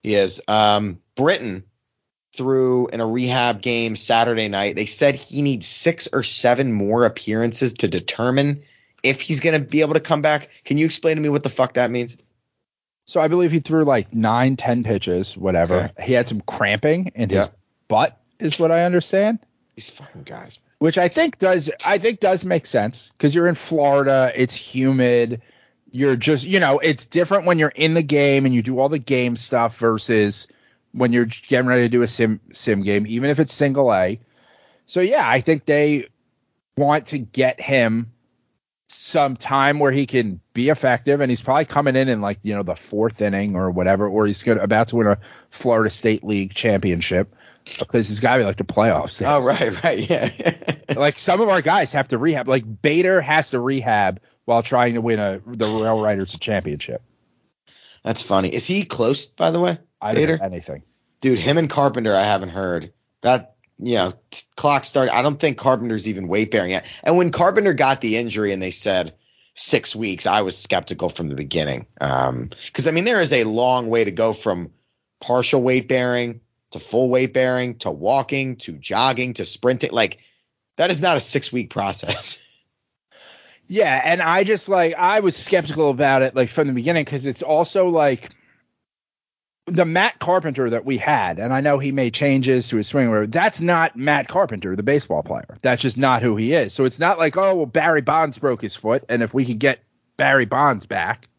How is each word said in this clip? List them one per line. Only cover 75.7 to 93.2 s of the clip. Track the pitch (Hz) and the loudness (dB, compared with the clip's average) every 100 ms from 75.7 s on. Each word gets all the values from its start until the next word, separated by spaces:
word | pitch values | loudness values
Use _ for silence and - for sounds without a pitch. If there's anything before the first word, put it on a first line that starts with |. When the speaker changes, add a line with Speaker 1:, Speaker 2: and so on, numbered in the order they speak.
| 127 - | 0 0
Speaker 1:
bearing | 127 123 123 120 117 _ _ _ | -2 0 -2 -4 -8 _ _ _
to | - | -20
full | - 113 127 | -4 0 2
weight | 127 131 | 2 0
bearing | 131 127 127 123 117 | 0 0 0 -4 -6
to | 101 | -8
walking | 73 92 135 131 139 135 120 | -4 0 0 0 -4 -4 -8
to | - | -12
jogging | 78 - 101 131 123 127 | -14 -6 0 2 0 -4
to | 113 92 | -6 -8
sprinting. | - 123 127 - | -2 -2 0 -2
Like, | 117 104 - _ _ _ _ _ - | 0 0 -2 _ _ _ _ _ -2
that | 170 | -2
is | 170 | 0
not | 175 151 | 0 0
a | |
six-week | - 139 - 123 110 | 0 -2 -4 -6 -6
process. | - 98 - - - - - | -6 -6 -6 -6 -6 -6 -10
<laughs> | _ _ _ _ _ _ _ _ - - - _ _ | _ _ _ _ _ _ _ _ -20 -20 -20 _ _
Speaker 2:
Yeah, | 196 202 131 | 0 2 2
and | 135 175 | 2 0
I | 165 180 | 2 2
just, | 196 214 - | 2 -2 0
like, | 190 165 | 2 2
I | 165 180 214 | 2 2 2
was | 196 | 0
skeptical | - - 185 151 151 151 | -2 0 0 0 0 0
about | 127 143 135 | 2 2 4
it, | 131 131 | 2 0
like, | 123 | -2
from | - 143 | 0 0
the | |
beginning | 127 123 170 147 | 0 0 -2 -2
'cause | 143 | -6
it's | 135 123 | -6 -6
also, | 151 151 170 196 185 | 0 0 2 0 2
like, | 165 147 127 - _ _ _ _ _ _ _ _ _ _ _ _ _ | 4 2 0 -8 _ _ _ _ _ _ _ _ _ _ _ _ _
the | - 175 170 | -4 0 2
Matt | 170 220 - | 2 0 -2
Carpenter | - 180 151 139 123 | 0 0 0 -2 -2
that | 117 | -2
we | 127 127 | -2 -4
had, | - 139 95 85 | 0 0 0 -4
and | 113 | -2
I | 135 | 0
know | 147 143 | 0 0
he | 139 | -2
made | 139 123 | -2 -2
changes | 110 143 135 127 127 117 | 0 0 2 2 0 0
to | 113 | -4
his | 104 | -2
swing, | 143 120 | 0 2
whatever, | 107 | 0